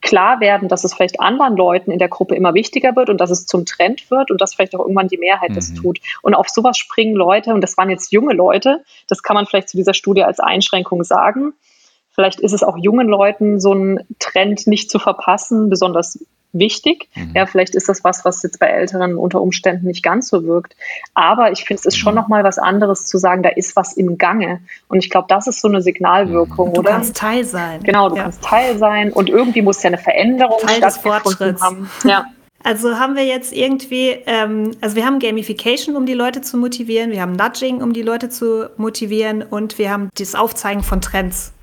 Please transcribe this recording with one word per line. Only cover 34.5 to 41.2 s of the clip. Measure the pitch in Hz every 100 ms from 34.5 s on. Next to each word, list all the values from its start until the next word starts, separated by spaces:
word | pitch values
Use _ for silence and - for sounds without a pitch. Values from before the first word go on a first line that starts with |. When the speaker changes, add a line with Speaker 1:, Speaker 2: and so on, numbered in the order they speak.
| 214 214 226
Speaker 3:
also | 226 208
wir |
haben | 233 277
Gamification, | 240 220 214 214 233 262 302
um | 294 254
die |
Leute | 254 247 254
zu | 262 247
motivieren, | 247 247 226 226 233
wir | 208
haben | 180
Nudging, | 180 214 - 262 247
um | 247
die | 233
Leute | 226 226 240
zu | - 233 220 220 -
motivieren | 220 214 214 214 220 214
und | 214 208 214 -
wir | 208
haben | 202 202 -
das | 190
Aufzeigen | 202 226 - 208 202
von | 196 190
Trends | 180 196